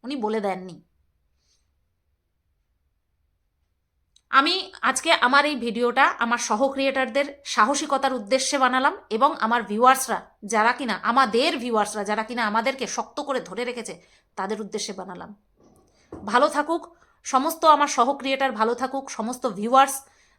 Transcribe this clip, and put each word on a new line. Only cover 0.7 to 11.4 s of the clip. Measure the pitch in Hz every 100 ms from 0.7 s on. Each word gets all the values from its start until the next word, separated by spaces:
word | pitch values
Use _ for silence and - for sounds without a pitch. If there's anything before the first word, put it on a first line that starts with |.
| 175 _ _ _ _ _ _ _ _ _ _ _ _ _ _ _ _ _ _ _ _ _ _ _ _ _ _ _ _ _ _ _ _ _ _ -
আমি | 262 294 381 - -
আজকে | 233 254 320
আমার | 330 240 277
এই | 294 285
ভিডিওটা | 233 214 240 240
আমার | 302 - 233 233
সহ | - 214 269
ক্রিয়েটারদের | 269 269 269 262 269 294 -
সাহসিকতার | - - 226 294 320 269 269
উদ্দেশ্যে | 254 202 262 262 285
বানালাম | 254 262 269 381 -
এবং | 220 277 311
আমার | 220 240
ভিউয়ার্সরা | 214 208 247 262 254 190 - _
যারা | 208 220 220
কিনা, | 247 262 196
আমাদের | 220 240 254 226